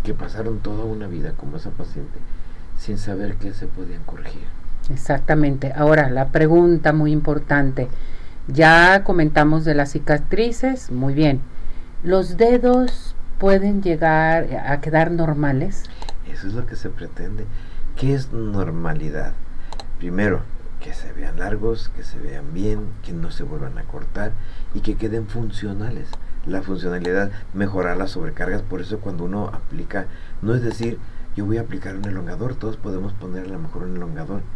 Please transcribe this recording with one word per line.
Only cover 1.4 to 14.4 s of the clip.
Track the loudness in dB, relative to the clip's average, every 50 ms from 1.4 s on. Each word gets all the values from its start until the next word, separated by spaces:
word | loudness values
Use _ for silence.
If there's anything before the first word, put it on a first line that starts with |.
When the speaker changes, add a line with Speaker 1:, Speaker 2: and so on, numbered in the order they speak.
| -2 -4 -4 -4
Speaker 1:
esa | -4 -4
paciente | -2 -2 -2 -2 -2 -6 -6 -4 -4 -4 -2 -2 -2 -2 -2 -4 -4 -8 -6 -2 -2 -2
sin | 0 0 -2 0
saber | 0 0 -2 0 -2 -2 0
que | 0 0 0 -2
se | -2 0 0
podían | -2 0 -2 -4 -4 -2 -4
corregir. | -4 -4 -4 -4 -4 -4 -2 -2 -2 -4 -2 -2 0 0 2 2 2
Speaker 2:
Exactamente. | 2 2 2 2 2 4 4 4 6 6 4 4 2 0 -2 -4 0
Ahora, | 2 4 6 6 6 4 4
la | 2 2 2 2
pregunta | 4 4 4 6 6 6 8 6 6 4 4 2 2
muy | 4 2 4
importante. | 2 2 2 2 2 0 0 0 2 4 4 2 2 0 0 0 0 0 0 0 -2 -2 -2 -4 -6 -6 -6 -4
Ya | 2 6 6 8 8 8 8 8 6 6 4
comentamos | 4 4 4 4 4 4 4 4 6 4 4 2
de | 2 2
las | 2 2 0
cicatrices, | -2 -2 2 2 2 2 2 2 2 2 2 0 0 0 0 0 0 -2 -6 -6
muy | -4 0 0 0 2
bien. | 4 4 4 2 2 -2 -4 -4 -2 0 0 0 -2 -4 -6 -4 -2 0
¿Los | 2 2 2 2 0 2 2
dedos | 4 4 4 4 4 4 4 4 4 2 0 0 -2 -4 -2 -2 -2 -2 0 2
pueden | 4 6 6 6 4 2 0 2
llegar | 2 0 0 2 2 2 4 4 4 4 2 2